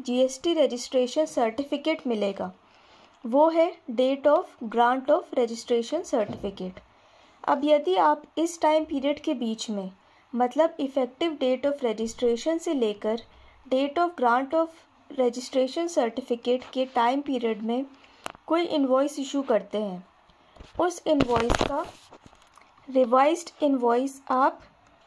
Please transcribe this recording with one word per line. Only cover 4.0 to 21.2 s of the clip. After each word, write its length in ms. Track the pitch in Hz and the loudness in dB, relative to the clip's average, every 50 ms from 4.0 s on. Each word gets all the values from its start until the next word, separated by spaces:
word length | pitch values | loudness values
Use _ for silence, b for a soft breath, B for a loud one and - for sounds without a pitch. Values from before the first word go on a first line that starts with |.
| 254 262 277 277 - | 2 2 0 2 4
of 420 | 294 294 339 359 - - _ 254 214 202 | 4 4 4 2 -2 -12 _ -12 -4 0
grant 400 | 226 240 240 254 269 262 - 294 | 2 2 4 2 0 2 2 2
of 240 | 359 349 - - 269 | 2 2 -2 -2 0
registration 720 | 240 226 233 226 - - 240 233 226 - 294 330 415 - | 0 0 -2 -10 -2 0 0 0 0 -2 -4 -6 -4 -2
certificate। 720 | - 247 208 208 220 - - 202 196 - 185 185 - - b b b b b b b b b b b b b | -2 -2 -2 -2 -6 -8 -8 -10 -8 -8 -10 -10 -10 -14 b b b b b b b b b b b b b
अब 200 | - 285 254 285 | -2 0 0 4
यदि 320 | 302 302 294 294 359 370 | 4 4 4 4 2 2
आप 260 | 381 330 302 302 302 - - _ - | 4 4 4 2 2 -4 -8 _ -2
इस 220 | 320 330 - - | -2 -2 -2 0
time 240 | - 311 311 311 311 | 2 4 4 2 2
period 360 | 311 311 277 247 285 294 294 | 0 -4 -2 0 -2 -2 -2
के 140 | - 320 302 | -2 -4 -2
बीच 360 | 233 240 220 220 220 - - | -2 -2 -4 -4 -6 -6 -6
में, 200 | 214 202 190 190 - b b b b b b b | -6 -6 -6 -8 -12 b b b b b b b
मतलब 440 | - 233 247 240 247 277 320 330 330 - | -2 0 0 0 2 2 0 0 0 -4
effective 580 | 285 269 - 285 262 247 - _ 339 339 302 285 | -6 -4 -2 -2 -2 -2 -2 _ -2 -2 -2 0
date 300 | 269 254 254 254 - 285 | 0 0 0 0 0 -4
of 160 | 285 285 262 233 | -2 -2 -4 -4
registration 720 | 214 214 220 226 - - 247 240 233 233 - 311 330 330 | -2 -2 -6 -6 -4 -2 0 0 0 0 -2 -2 -2 -2
से 160 | - 349 330 | -2 -4 -2
लेकर 480 | 269 233 214 208 208 - 214 226 233 - b b b b b b b b | 0 0 -2 -2 -4 -4 -4 -4 -4 -8 b b b b b b b b
date 320 | 254 262 262 277 285 285 339 | -2 0 0 0 0 0 0
of 160 | 349 349 349 - | 0 0 0 0
grant 420 | 254 240 233 254 269 269 320 320 | 2 2 2 2 0 0 0 0
of 60 | 330 320 - - - _ _ _ _ _ | 0 0 -4 -16 -20 _ _ _ _ _
registration 800 | - 262 254 240 233 254 254 - - 262 254 254 - 339 339 339 | -4 0 0 0 0 -4 -10 -2 0 0 0 0 0 -4 -4 0
certificate 760 | 339 311 254 226 226 247 254 - 247 240 - 240 247 254 247 - | 0 0 0 0 -2 -6 -4 -4 -4 -2 0 0 0 0 -2 -6
के 120 | - 254 262 | -4 -4 -4
time 340 | 262 - 240 233 240 262 285 | -2 0 0 2 2 2 0
period 420 | 285 - 269 240 233 226 220 202 | -2 -2 -4 -2 0 -2 -2 -2
में 220 | 220 220 233 254 277 269 B B B B B B B B B B _ | -4 -4 -2 -4 -4 -8 B B B B B B B B B B _
कोई 180 | - 311 339 349 | 0 0 0 0
invoice 540 | - - 302 277 254 254 262 285 294 285 - | 0 0 0 2 2 4 2 2 0 -2 -6
issue 240 | 262 269 - 277 | -8 -4 -4 -4
करते 360 | 269 - 226 202 190 - - 208 | 0 0 0 0 0 -2 -6 -6
हैं, 260 | 214 202 185 180 185 _ _ _ _ B B B B B B B B B B - | -4 -6 -8 -10 -14 _ _ _ _ B B B B B B B B B B -2
उस 220 | 320 359 349 - - | -2 -2 -2 -4 0
invoice 460 | - 311 277 | 0 2 2